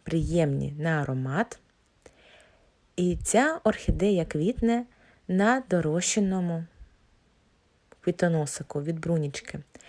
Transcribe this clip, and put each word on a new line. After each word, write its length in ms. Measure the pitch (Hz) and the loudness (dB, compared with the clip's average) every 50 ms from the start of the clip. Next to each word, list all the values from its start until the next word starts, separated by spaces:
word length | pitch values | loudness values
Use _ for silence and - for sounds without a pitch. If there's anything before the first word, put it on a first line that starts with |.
| - | -8
приємні 720 | - 165 165 151 151 165 175 160 147 139 139 139 139 143 147 | -4 -2 0 0 2 2 2 2 2 2 0 -2 -4 -6 -4
на 240 | 151 165 165 151 143 | -2 0 0 0 0
аромат. 560 | - 135 131 131 131 135 170 233 - - - _ _ _ _ _ _ _ _ - - _ _ _ - - - - _ _ _ _ _ _ _ _ _ _ | -2 -2 -4 -4 -4 -2 -2 -2 -4 -6 -18 _ _ _ _ _ _ _ _ -20 -20 _ _ _ -20 -20 -20 -20 _ _ _ _ _ _ _ _ _ _
І 220 | - 180 180 175 - - | 0 0 0 0 -2 -2
ця 380 | - - 208 262 302 320 339 - | 0 2 4 4 4 2 0 0
орхідея 600 | 220 214 - - - 151 151 180 208 202 175 160 | 0 0 0 0 -2 0 2 2 2 2 2 0
квітне 640 | - - 156 - 196 247 - - 226 233 240 247 - _ _ _ _ _ _ _ - | 0 -2 0 0 0 0 0 2 2 2 0 -2 -6 _ _ _ _ _ _ _ -2
на 340 | 185 185 196 220 247 269 254 - | 2 2 4 4 4 2 0 0
дорощеному 960 | 190 175 165 156 151 175 180 - - 220 202 190 190 190 180 175 170 165 165 - _ - - - _ _ _ _ _ _ _ _ _ _ _ _ _ _ _ _ _ _ _ _ - - | 0 0 2 2 0 0 0 0 0 0 0 0 0 0 -2 -2 -2 -4 -6 -8 _ -20 -20 -20 _ _ _ _ _ _ _ _ _ _ _ _ _ _ _ _ _ _ _ _ -20 -8
квітоносику 840 | - - 175 - - 175 165 160 151 143 - - 139 - - 147 143 | -4 -4 -2 2 2 2 2 2 0 -2 -4 -8 -10 -8 -8 -6 -4
від 180 | 156 170 160 | -4 -4 -4
брунічки. 580 | 156 165 170 160 151 143 139 - - - - - 147 _ - - - | -2 -2 0 0 -2 -2 -6 -8 -12 -12 -12 -14 -14 _ -20 -20 -20